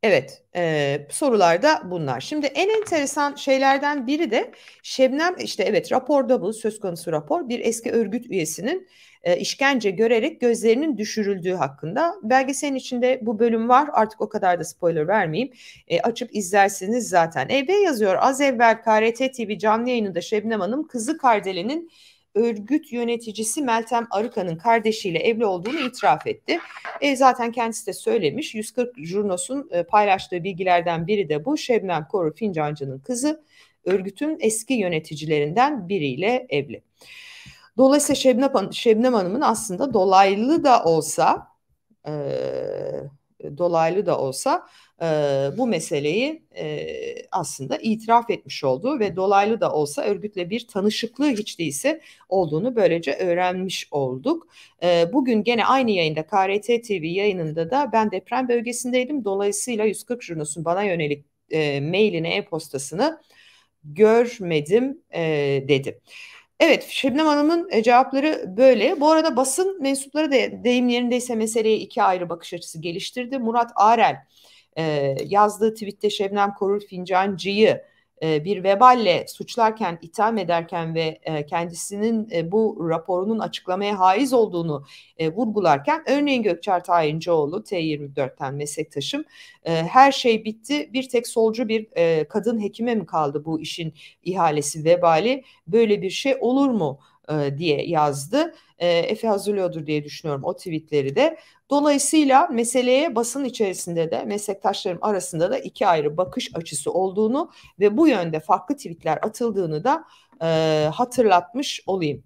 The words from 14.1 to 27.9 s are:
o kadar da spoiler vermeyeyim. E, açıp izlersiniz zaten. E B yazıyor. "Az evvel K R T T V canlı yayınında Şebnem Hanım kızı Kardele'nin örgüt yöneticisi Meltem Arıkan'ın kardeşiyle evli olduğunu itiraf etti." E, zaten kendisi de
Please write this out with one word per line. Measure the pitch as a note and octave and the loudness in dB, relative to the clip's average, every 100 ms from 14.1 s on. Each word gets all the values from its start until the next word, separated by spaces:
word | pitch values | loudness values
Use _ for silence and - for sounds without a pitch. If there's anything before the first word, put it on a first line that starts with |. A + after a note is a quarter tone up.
| - | 0
o | G#3+ | -6
kadar | G#3+ G3 F3 | 0 0 0
da | |
spoiler | D#3 - F3 E3 D3+ | -2 -2 -2 0 2
vermeyeyim. | G#3+ F3 D#3 C4 - - - _ | 2 0 -2 -4 -8 -20 -20 _
E, | E3+ | 0
açıp | A#3 A#3 A3+ G3+ | 0 -4 -6 -6
izlersiniz | F3+ G3+ G3 G3+ F#3+ A#3+ G3+ | 0 4 4 2 -4 -4 0
zaten. | F3+ E3 D#3 C#3+ | 2 2 0 -2
E | C4+ C#4 | -2 2
B | |
yazıyor. | G4+ G4 B3+ G#3 F#3 | 2 2 2 2 4
"Az | B3 C4 | 2 2
evvel | C#4 A#3 A#3 A3 | 0 4 4 4
K | A3+ G#3+ | 2 2
R | A3+ | 2
T | A#3 C4 | 0 -4
T | C4 G#3+ | -4 -8
V | G3+ | -2
canlı | G#3 A3 A#3+ | 0 0 0
yayınında | B3 G#3 E3+ | -2 -2 -6
Şebnem | F3 G#3+ G#3 A3 | -4 -4 -2 -4
Hanım | F#3 C4 D#4 | -2 -4 -6
kızı | B3 A3 D#4+ | -6 -6 0
Kardele'nin | C4 G#3+ F#3 F#3 G3+ D#4 E4 _ - _ _ G3+ | 2 2 0 -6 -4 -6 -8 _ -20 _ _ 0
örgüt | A#3 G#3+ G3+ D4 - | 0 -2 -2 -4 -2
yöneticisi | A#3+ A#3 A#3 A#3 G3+ A3 - | -6 -4 -4 -6 -8 -6 -4
Meltem | C#4 A3+ A3+ A#3 A#3 | -2 -2 0 -2 -2
Arıkan'ın | F#3+ A#3 A3+ F#3 E3 | -4 -4 -4 -6 -4
kardeşiyle | A#3 A#3 A3 A3 G3 E3 | 2 2 2 -2 -2 0
evli | G3 A3+ A3+ | 0 0 0
olduğunu | F3+ F#3 D#4 | -2 -4 -4
itiraf | B3+ - G3 D3+ A#2+ | -4 0 2 2 0
etti." | G#2 - E4 - - - - | -8 -4 -4 -4 -16 -14 -4
E, | C#4+ C4 | -2 4
zaten | C4 A#3+ A#3 | 4 4 -4
kendisi | A#3 A3+ A3+ | -2 -4 -4
de | - | -8